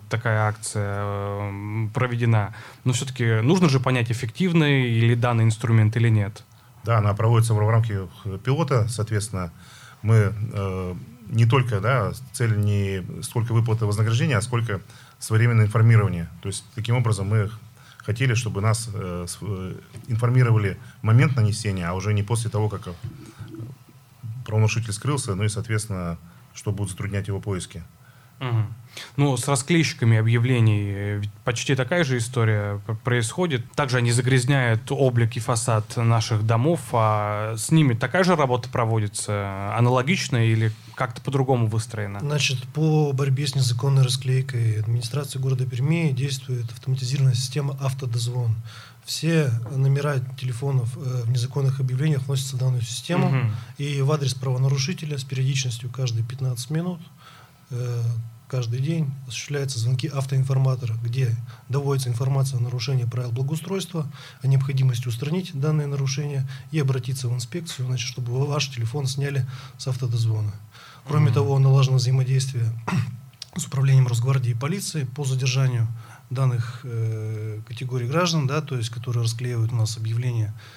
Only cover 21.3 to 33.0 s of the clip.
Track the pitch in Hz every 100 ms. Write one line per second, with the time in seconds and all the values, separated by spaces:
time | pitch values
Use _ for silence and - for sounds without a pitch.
21.3 | 127 107 - 107 95 85 92 98 104 101
22.3 | 117 113 104 107 95 - 87 - - -
23.3 | - - - 113 - - - _ - 113
24.3 | 120 - 107 110 113 110 101 123 147 -
25.3 | 95 104 101 - 107 - 92 87 85 -
26.3 | - - - - 95 95 87 101 101 98
27.3 | 98 101 92 85 85 - - - - -
28.3 | - 131 117 101 - - - - - 143
29.3 | 123 - 139 - 165 135 - 117 110 110
30.3 | 117 123 123 110 104 101 98 101 104 104
31.3 | - - 120 - 135 123 175 147 127 117
32.3 | 123 110 107 104 101 104 113